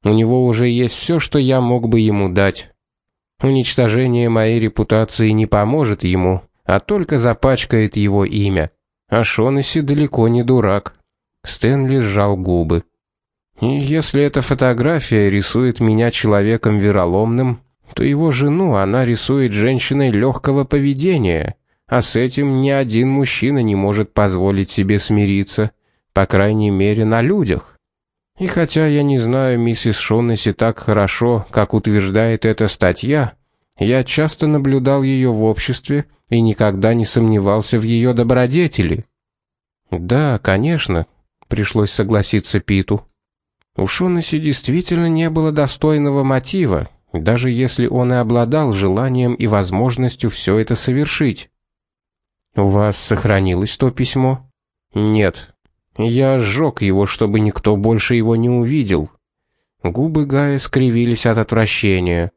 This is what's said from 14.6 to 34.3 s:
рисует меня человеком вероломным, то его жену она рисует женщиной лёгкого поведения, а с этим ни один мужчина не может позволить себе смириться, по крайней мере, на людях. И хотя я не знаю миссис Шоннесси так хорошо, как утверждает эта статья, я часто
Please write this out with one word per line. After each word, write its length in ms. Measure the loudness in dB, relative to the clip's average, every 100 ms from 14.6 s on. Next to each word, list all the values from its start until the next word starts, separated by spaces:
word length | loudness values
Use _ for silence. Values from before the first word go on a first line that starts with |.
| 0 0 0 -2 0 2 2
рисует 500 | 0 -2 0 0 0
меня 300 | 2 2 0
человеком 680 | 0 0 2 2 0 0 2
вероломным, 840 | 2 2 2 0 0 0 -2 -4 _ _ _
то 80 | -4
его 280 | 0 0 0
жену 440 | 0 0 0 0
она 300 | 0 0 0
рисует 480 | 0 -2 0 0 0
женщиной 580 | 0 0 0 -2 0 2
лёгкого 540 | 2 0 0 0 0
поведения, 920 | 0 0 0 0 0 0 0 0 -4 -10 _ _ _
а 160 | -2
с 140 | 0 -2
этим 440 | -2 -2 -2 0
ни 100 | 0
один 380 | 0 0 0 2
мужчина 540 | 0 -2 -2 -2 0
не 140 | 0 0
может 360 | 0 0 -2
позволить 580 | 0 0 2 0 0 -2
себе 280 | -2 0 0
смириться, 720 | 2 0 2 0 -2 -4 -4 _ _ _ _
по 140 | -2 2
крайней 440 | 2 2 2 0
мере, 340 | 2 2 2
на 180 | 0 0
людях. 560 | 0 0 0 -2 -6 _ _ _ _ _ _ _
И 100 | -4
хотя 400 | -2 0 0 2
я 160 | 2
не 140 | 2 0
знаю 420 | 0 0 0 0
миссис 360 | 0 -2 -2 -2
Шоннесси 560 | 0 0 0 0 -2
так 280 | 0 -2 -2
хорошо, 680 | -2 0 0 0 0 0 0
как 220 | -2 0
утверждает 720 | 0 2 0 2 0 0 0
эта 220 | -2 0 -2
статья, 680 | 0 0 0 -2 -2 -2 -6 _ _ _ -4
я 240 | 0 0
часто 460 | 0 -2 -2